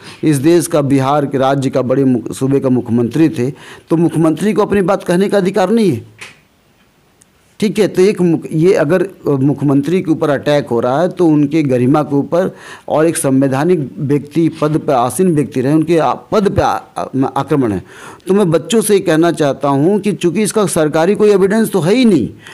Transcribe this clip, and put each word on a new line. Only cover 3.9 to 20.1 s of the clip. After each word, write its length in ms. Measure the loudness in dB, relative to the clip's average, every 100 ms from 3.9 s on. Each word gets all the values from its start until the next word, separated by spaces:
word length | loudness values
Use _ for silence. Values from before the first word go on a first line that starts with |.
| 0
मुख्यमंत्री 560 | 0 2 0 0 -2
को 80 | 0
अपनी 200 | 0 0
बात 220 | 0 -2
कहने 260 | 0 0 2
का 80 | 0
अधिकार 320 | 0 0 0
नहीं 220 | 2 2
है? 380 | 0 -6 -20 -20 -20 _ _ _ _ _ _ _ _ _ _ _ _
ठीक 200 | -4 0
है, 80 | 0
तो 140 | 2
एक 200 | 2 2
मुख-, 260 | 0 0 -2
ये 220 | 0 2
अगर 360 | 2 2 0 -2 -4 -4
मुख्यमंत्री 760 | 0 0 0 0 0 0 -2
के 100 | -2
ऊपर 180 | -2 0
अटैक 380 | -2 0 -2 0
हो 120 | -2
रहा 220 | 0 0
है 80 | -2
तो 160 | 0 2
उनके 380 | 2 2 0
गरिमा 400 | 0 0 2 2
के 120 | 0 -2
ऊपर, 400 | 0 -2 -2 -6 -18 -18 -4
और 160 | 0 0
एक 120 | 0
संवैधानिक 760 | 0 0 0 0 0 0 -2 -8
व्यक्ति, 500 | -2 -2 -2 -2 -2 0
पद 160 | -2 -2
पर 160 | 0
आसीन 420 | 0 0 0 0 2
व्यक्ति 260 | -2 -2
रहे, 120 | 0
उनके 240 | 0 2 0
आ-, 160 | 0
पद 360 | -2 -2 -2 0
पर 120 | 0
आ-, 180 | 0 -2 -8 -10
आ-, 280 | -8 -4 -2 -4
आक्रमण 340 | -2 0 0
है। 120 | -2 -8 -18 -20 -18 -2
तो 60 |
मैं 180 | 0 2
बच्चों 300 | 0 0 -2
से 120 | 2
ये 60 | 0
कहना 320 | 2 2 0
चाहता 360 | 0 -2 -2 -2
हूँ 320 | 0 2 0
कि 120 | -2